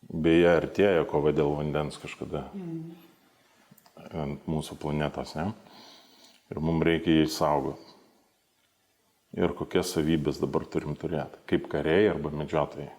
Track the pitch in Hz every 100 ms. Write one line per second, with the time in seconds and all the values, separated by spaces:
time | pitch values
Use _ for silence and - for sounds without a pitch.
0 | - 85 80 82 85 82 - - 101 87
1 | 71 78 73 73 73 73 76 73 76 -
2 | - - 64 76 67 202 180 165 165 170
3 | - _ _ _ _ _ _ - _ -
4 | - - 71 71 - 80 76 - 76 73
5 | 73 71 67 76 85 107 - - - -
6 | - _ - _ _ 78 78 82 82 82
7 | 80 80 78 - 78 73 69 73 - -
8 | _ _ _ _ _ _ _ _ _ _
9 | _ _ _ - 90 - - 90 85 -
10 | 76 80 73 71 73 76 80 - 73 73
11 | 82 82 - - - 87 - 76 73 85
12 | 107 78 76 73 73 80 71 - 71